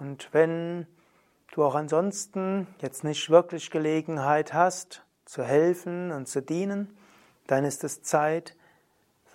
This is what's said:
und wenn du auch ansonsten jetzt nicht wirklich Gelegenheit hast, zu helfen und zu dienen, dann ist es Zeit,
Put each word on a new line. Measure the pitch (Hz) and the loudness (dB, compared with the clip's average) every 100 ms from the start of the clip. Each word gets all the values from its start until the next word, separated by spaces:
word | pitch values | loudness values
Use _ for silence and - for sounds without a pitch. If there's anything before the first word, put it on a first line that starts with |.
und | 139 139 - | -12 -10 -2
wenn | 151 160 165 170 175 165 _ _ _ _ _ _ | 2 2 0 -4 -6 -10 _ _ _ _ _ _
du | - | 0
auch | 147 | 0
ansonsten | 143 151 156 196 196 - 190 190 196 185 - | 0 0 0 0 -4 -8 -4 -2 -2 -4 -8
jetzt | 135 - | -10 -6
nicht | 151 151 - | -6 -4 6
wirklich | 160 170 165 - | 6 6 -2 -6
Gelegenheit | 165 156 156 156 156 139 151 151 | -2 0 0 -2 -2 2 2 2
hast, | 147 180 180 - - _ _ - | 2 2 2 -10 -20 _ _ -14
zu | - | -8
helfen | 123 139 170 175 180 175 180 | 2 4 4 2 -4 -6 -6
und | 147 131 | -8 -6
zu | 143 | -6
dienen, | 139 160 196 202 202 - - _ _ _ - | -2 -2 -2 -4 -8 -12 -20 _ _ _ 0
dann | 135 | 0
ist | 143 139 | 2 -2
es | 147 - | -8 -8
Zeit, | - 156 151 160 165 - _ _ _ _ _ _ _ | -2 0 2 -2 -6 -16 _ _ _ _ _ _ _